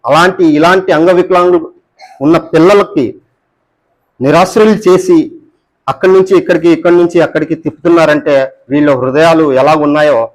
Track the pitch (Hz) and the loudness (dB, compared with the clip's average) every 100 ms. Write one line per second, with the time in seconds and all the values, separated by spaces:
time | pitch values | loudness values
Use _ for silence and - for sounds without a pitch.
0 | 117 151 180 185 165 151 170 190 190 156 | 0 0 0 0 0 2 0 0 0 0
1 | 170 180 - 175 180 175 160 _ _ _ | 2 0 0 0 0 -2 -4 _ _ _
2 | - - 139 165 - 165 170 202 196 160 | -20 -6 -2 -2 0 0 4 2 0 -4
3 | 113 - _ _ _ _ _ _ _ _ | -6 -8 _ _ _ _ _ _ _ _
4 | _ _ 131 156 185 226 214 208 180 185 | _ _ 0 0 0 2 2 2 0 0
5 | - 165 139 - _ _ _ _ - - | 2 0 0 -12 _ _ _ _ -10 -4
6 | 190 190 190 185 - 170 170 160 175 175 | 0 2 2 0 0 -2 0 0 0 0
7 | 170 175 151 156 156 160 151 - 175 170 | 0 0 -2 -4 -6 -6 -8 -6 -2 2
8 | 156 147 151 139 135 _ _ 143 147 131 | 2 0 0 -2 -2 _ _ -2 0 0
9 | 131 139 165 165 156 131 139 156 151 151 | -2 0 0 2 0 0 0 0 -2 0
10 | 151 123 113 | 0 0 -4